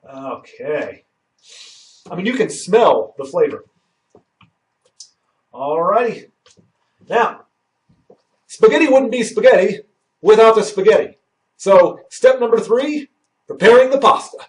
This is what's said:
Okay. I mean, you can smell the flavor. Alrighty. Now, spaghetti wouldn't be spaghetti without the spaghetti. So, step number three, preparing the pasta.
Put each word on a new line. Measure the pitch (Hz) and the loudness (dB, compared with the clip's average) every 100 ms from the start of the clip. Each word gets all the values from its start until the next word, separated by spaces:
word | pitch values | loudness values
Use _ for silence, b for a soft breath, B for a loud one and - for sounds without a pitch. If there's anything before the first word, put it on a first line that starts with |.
| _ | _
Okay. | 135 135 - _ - 131 151 - - _ _ _ _ b b b b b b - | -18 -16 -16 _ -18 -10 -8 -8 -14 _ _ _ _ b b b b b b -18
I | 170 | -10
mean, | 190 | -6
you | |
can | 254 - | -4 -6
smell | - - 202 214 143 - _ | -6 -4 0 2 0 -4 _
the | 135 | -10
flavor. | 170 151 - - _ _ _ _ _ _ _ _ _ _ _ _ _ - _ _ _ _ | -4 -4 -4 -18 _ _ _ _ _ _ _ _ _ _ _ _ _ -20 _ _ _ _
Alrighty. | 120 135 156 170 202 240 - - _ _ _ _ _ _ _ _ | -14 -8 -4 -2 0 -2 -6 -16 _ _ _ _ _ _ _ _
Now, | 202 226 - _ _ _ _ _ _ _ _ _ _ _ | -4 -4 -6 _ _ _ _ _ _ _ _ _ _ _
spaghetti | - 220 302 311 | 0 2 2 2
wouldn't | 262 254 | 2 0
be | 247 | -4
spaghetti | 226 - 247 247 190 - - _ _ _ | -6 0 2 2 0 -4 -14 _ _ _
without | 170 214 226 220 | 2 4 6 4
the | |
spaghetti. | 196 - 190 202 - _ _ _ _ _ | 0 -4 0 2 0 _ _ _ _ _
So, | - 185 170 - - | 2 4 4 0 -18
step | - 247 262 | 0 0 2
number | 233 226 | 0 -2
three, | 175 226 285 302 - _ _ _ _ | -2 -4 -2 -6 -10 _ _ _ _
preparing | - 196 240 262 | -2 4 4 4
the | 269 | 2
pasta. | - - - - | 0 0 -4 -20